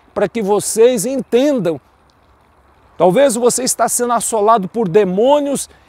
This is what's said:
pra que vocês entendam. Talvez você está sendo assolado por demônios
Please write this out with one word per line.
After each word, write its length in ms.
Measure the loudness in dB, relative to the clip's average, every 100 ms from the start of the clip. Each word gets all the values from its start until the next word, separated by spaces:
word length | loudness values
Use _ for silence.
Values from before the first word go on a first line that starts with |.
| _
pra 160 | -4 -4
que 140 | -2
vocês 640 | -2 -2 -2 2 4 2 -2
entendam. 760 | -6 -2 0 2 0 -2 -6 -10 _ _ _ _ _ _ _ _ _ _ 0
Talvez 360 | 2 4 2
você 300 | 2 -2 0
está 240 | -4 -2 -2
sendo 240 | -2 -2
assolado 560 | -2 -2 0 2 2 0
por 180 | -4 0
demônios 840 | 2 2 0 2 2 0 -6 -8 _